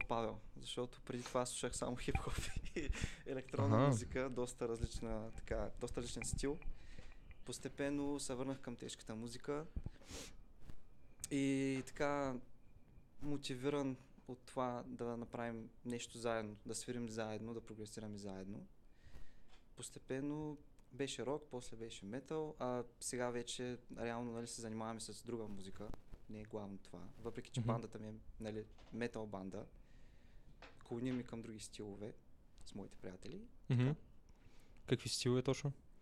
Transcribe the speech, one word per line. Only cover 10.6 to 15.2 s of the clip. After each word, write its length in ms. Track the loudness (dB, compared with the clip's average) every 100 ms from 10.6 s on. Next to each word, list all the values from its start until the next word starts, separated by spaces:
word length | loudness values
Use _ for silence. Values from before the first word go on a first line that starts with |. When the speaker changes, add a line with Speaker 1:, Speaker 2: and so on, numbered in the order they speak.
| -4 -2 -4 -10 -12 -8 0
Speaker 1:
и 520 | 4 6 6 4 2 0
така, 480 | 0 2 4 4 0 -4 -12 -14 -16 -16 -16 -14 -2
мотивиран 760 | 2 2 2 2 4 4 4 0 -6 -16 -10
от 120 | -10 -4
това 380 | 2 2 2 -2
да 300 | -2 0
направим 520 | 0